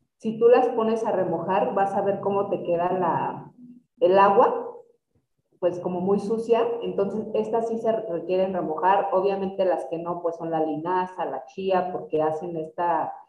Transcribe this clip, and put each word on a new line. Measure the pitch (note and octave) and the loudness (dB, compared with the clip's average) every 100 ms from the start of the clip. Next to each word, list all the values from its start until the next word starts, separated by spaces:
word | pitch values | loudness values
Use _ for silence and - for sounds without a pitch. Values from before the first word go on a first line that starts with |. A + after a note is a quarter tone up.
| _ _ | _ _
si | A3 A3 | -8 4
tú | A#3 | 6
las | B3+ A#3+ | 8 6
pones | A3 A3 A3 G#3+ | 2 0 0 0
a | |
remojar, | F#3 F#3 E3+ F#3+ F#3+ - G3 | 0 0 -2 -2 0 0 0
vas | G3 | 0
a | G3 | 0
ver | G3 F#3+ | 0 -2
cómo | G3 G3+ G3 | -2 -2 -2
te | F#3 | -4
queda | F3 E3+ F3+ | -2 0 0
la, | F#3 F3 C#3+ C3+ - - - - - _ _ | 0 0 -2 -4 -8 -14 -20 -20 -20 _ _
el | F3+ G3 | 4 6
agua, | G3 G3+ D#4+ - - - - _ _ _ _ _ _ _ | 6 6 4 2 -6 -12 -20 _ _ _ _ _ _ _
pues, | F3 F3 | -2 -2
como | F3 F3+ | -4 -2
muy | F#3 G3+ | 0 0
sucia. | - A3+ A3+ A3+ - - | 0 -2 2 2 2 -2
Entonces, | F#3 F#3 G3+ G#3+ G#3 A3 | -4 -2 -2 -2 -4 -4
estas | A3 A3+ A3+ | -2 -2 -2
sí | A3+ | -2
se | A3+ | -2
requieren | F#3 - E3+ E3+ F#3 F#3+ | -2 -2 -6 -2 0 0
remojar. | F#3 D3+ D#3 E3 G3+ G3 | -2 -4 0 2 2 2
Obviamente, | F#3 G3 G3 F#3+ F#3+ F3+ | 0 0 0 -4 0 0
las | E3 - | 0 -2
que | E3 | -6
no, | E3+ E3+ | -6 -4
pues, | E3+ E3 | -4 -4
son | E3 | -4
la | D#3+ | -2
linaza, | D#3+ D3+ D#3+ F#3 F#3 - D#3 | -2 -2 -2 -2 -2 -6 -6
la | C3+ - | -6 -10
chía, | - F#3+ F#3 F3+ | -6 0 0 0
porque | D#3 - D#3 | -6 -4 0
hacen | D#3 D#3 F3 E3 | 0 -2 -6 -8
esta, | D#3 - F3 D#3+ - - | -8 -4 -2 0 -2 -8